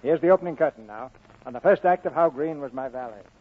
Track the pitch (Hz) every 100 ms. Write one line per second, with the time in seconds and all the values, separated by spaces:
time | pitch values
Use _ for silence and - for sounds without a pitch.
0 | 127 160 165 185 180 147 156 - 110 107
1 | 127 - _ - - 123 175 202 180 180
2 | 185 147 165 127 156 151 139 123 131 123
3 | 123 107 92 _